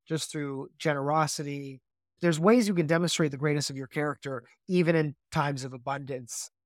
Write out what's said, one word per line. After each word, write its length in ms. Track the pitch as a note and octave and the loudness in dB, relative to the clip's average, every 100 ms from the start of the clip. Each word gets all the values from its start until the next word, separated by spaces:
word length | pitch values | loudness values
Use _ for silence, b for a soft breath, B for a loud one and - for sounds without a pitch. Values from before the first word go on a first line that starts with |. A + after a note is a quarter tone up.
| - | -6
just 240 | D#3+ - | -6 -4
through 380 | D#3 D3 C3+ C#3 - | -6 -6 -8 -10 -4
generosity, 1000 | D#3+ C#3+ C#3 D#3 D3+ - D3 C#3+ C#3 C3+ _ _ _ _ | -2 0 0 2 2 -2 -6 -8 -10 -14 _ _ _ _
there's 180 | F3 D#3 | 2 4
ways 300 | F3 A#3+ G#3 | 6 6 6
you 60 | |
can 120 | F3 D3+ | 2 2
demonstrate 440 | E3 E3+ - D#3 | 2 2 0 0
the 80 | C3+ | 0
greatness 320 | D3+ D3 C#3 | -2 0 -2
of 60 | C3+ | -6
your 100 | C3+ | -8
character, 560 | - D3 C3+ C#3+ C3 b b - | -4 -4 -4 -8 -10 b b 0
even 260 | F3+ E3 | 2 4
in 200 | E3 D3+ - _ | 4 2 -4 _
times 320 | D#3+ D3 C#3+ | 0 0 -2
of 80 | C3 | -6
abundance 800 | B2+ B2+ C#3 C#3 C3 A#2+ - - _ | -10 -6 -6 -6 -10 -10 -12 -12 _